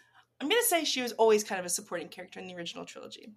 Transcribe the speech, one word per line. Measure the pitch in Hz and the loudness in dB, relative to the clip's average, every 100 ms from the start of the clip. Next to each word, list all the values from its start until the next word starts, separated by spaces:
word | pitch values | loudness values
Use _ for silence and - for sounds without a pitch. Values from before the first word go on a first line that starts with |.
| _ _ _ - | _ _ _ -6
I'm | 285 | 0
gonna | 466 | 2
say | 453 339 285 | 4 2 0
she | 254 | -2
was | 240 | -2
always | - 226 214 | 4 6 6
kind | 214 190 | 4 -4
of | 175 | -2
a | |
supporting | 190 214 175 170 | -4 -4 -8 -8
character | - 180 190 | -14 -16 -14
in | 185 | -12
the | 180 | -10
original | 170 - 170 | -10 -10 -14
trilogy | - - - - | -14 -16 -16 -18